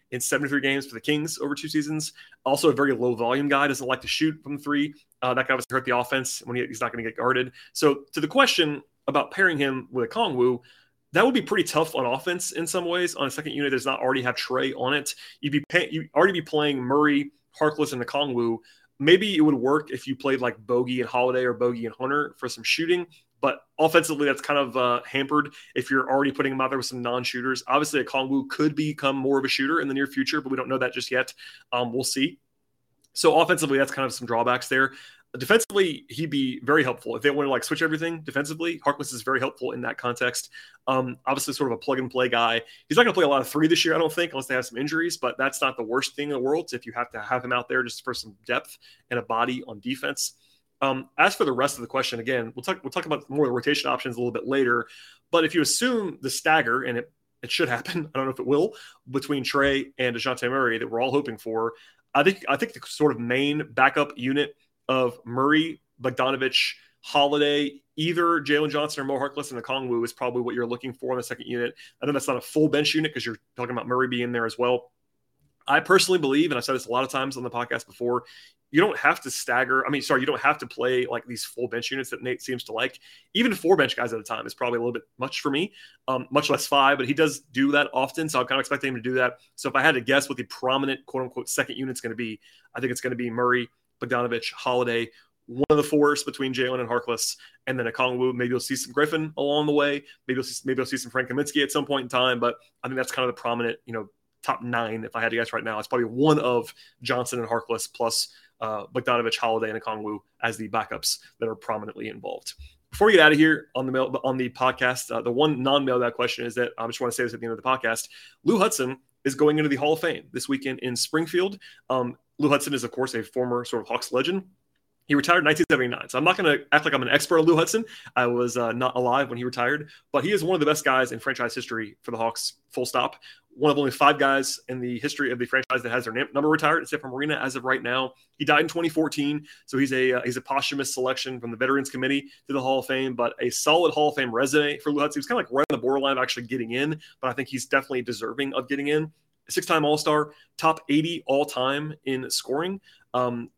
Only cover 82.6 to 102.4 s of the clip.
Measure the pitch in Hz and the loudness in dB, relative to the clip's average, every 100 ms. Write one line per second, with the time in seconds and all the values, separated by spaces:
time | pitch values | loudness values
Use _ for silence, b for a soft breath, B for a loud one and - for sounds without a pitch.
82.6 | - 110 135 - B B B 208 240 190 | -6 -6 -6 -6 B B B 0 2 2
83.6 | 165 175 131 - 120 113 107 113 117 - | 4 6 4 0 -4 -6 -6 -8 -8 -4
84.6 | 123 117 120 117 - - 131 - 147 139 | -2 0 -2 -4 -10 -10 -8 -4 -2 -2
85.6 | 202 B B B - 127 123 139 151 139 | -2 B B B -4 -4 0 0 2 0
86.6 | - 139 147 139 127 147 156 - - 127 | 2 4 6 4 2 2 2 0 -6 0
87.6 | 139 143 143 127 135 - 156 135 123 135 | 2 2 2 0 -2 -2 -2 0 0 0
88.6 | - 139 135 123 123 127 123 - b - | 0 -2 -2 -4 -2 0 0 -2 b -8
89.6 | 139 135 156 131 113 139 135 123 113 - | -2 2 4 2 2 2 0 -6 -10 -4
90.6 | 127 135 139 135 - 131 127 127 - - | 0 0 0 -4 -6 -8 -6 -8 -4 -4
91.6 | 131 127 131 123 117 113 113 107 b b | -4 -6 -8 -6 -8 -6 -8 -10 b b
92.6 | b 120 123 120 127 120 120 117 123 123 | b -6 -4 -4 -4 -4 -4 0 2 2
93.6 | 113 _ _ _ 123 123 120 117 - - | -2 _ _ _ -2 -2 0 -2 -6 -4
94.6 | 131 123 120 117 117 b b _ - 120 | 0 2 2 0 -4 b b _ -10 -2
95.6 | 143 151 147 151 147 143 - - 131 127 | 4 4 4 4 4 4 -4 -4 -2 0
96.6 | 127 127 113 120 120 113 - B B B | -2 -2 -2 -2 -2 -2 -4 B B B
97.6 | - 131 117 123 127 123 127 123 123 123 | -6 -4 -2 0 0 2 0 0 0 -2
98.6 | - 131 127 135 151 160 156 147 143 147 | -2 -6 -2 0 2 0 -4 -2 0 2
99.6 | 151 147 143 143 B B - 131 127 - | 2 4 2 0 B B -4 -4 -4 -6
100.6 | 135 131 123 135 127 131 123 131 143 147 | -2 -2 -2 -4 -4 -4 -2 -2 -2 0
101.6 | 139 151 139 139 127 127 127 120 | 0 0 -2 -2 -2 0 2 2